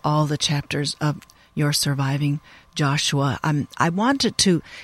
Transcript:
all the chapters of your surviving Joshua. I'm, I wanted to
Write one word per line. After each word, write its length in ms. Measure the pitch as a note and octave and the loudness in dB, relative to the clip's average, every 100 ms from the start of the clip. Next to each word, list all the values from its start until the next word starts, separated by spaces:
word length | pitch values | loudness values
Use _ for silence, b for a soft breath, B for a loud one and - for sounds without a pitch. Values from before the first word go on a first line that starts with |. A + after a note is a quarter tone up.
all 240 | D3 D3+ D3+ | 0 2 2
the 120 | D3 | 0
chapters 580 | - C#3+ - - C#3+ - | 0 -2 -2 -4 -4 -2
of 200 | D3+ C#3 - b b | -2 -2 -8 b b
your 180 | - D3 | -2 0
surviving 680 | D3 D3 C#3 C3+ C#3 D3 C#3+ b b b | 0 0 0 0 0 0 -2 b b b
Joshua. 640 | - C#3+ D3 - C#3+ C#3 - | -2 0 0 0 0 0 0
I'm, 240 | - D3 B2+ - | 0 0 -2 0
I 100 | D#3 | 0
wanted 480 | F3 A3+ C#4 A3+ - | 2 0 2 0 2
to 240 | G3 E3 - B | 2 2 0 B